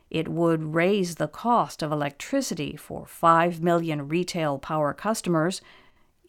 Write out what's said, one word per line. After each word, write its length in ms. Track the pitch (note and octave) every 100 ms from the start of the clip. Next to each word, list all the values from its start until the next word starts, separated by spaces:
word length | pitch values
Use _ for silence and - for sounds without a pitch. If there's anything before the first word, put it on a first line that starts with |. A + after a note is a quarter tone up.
| -
It 160 | D#3+ D#3+
would 480 | D#3+ E3+ E3 D#3 D#3+
raise 400 | F3+ G#3 F3 D#3
the 120 | D3+
cost 540 | - A#3 A#3+ C#3+ -
of 100 | D3+
electricity 840 | D3+ C#3+ - - C#4 C4+ E3 C#3 D#3
for 320 | - C#3 -
five 560 | - E3+ E3 F3 E3+
million 440 | E3+ E3+ E3 D3 C#3+
retail 520 | E3+ F3 F3 D#3 C#3
power 340 | - D#3 D3
customers, 680 | C#3 G#3 A3 - E3 E3 F#3+ - - _ _ _ _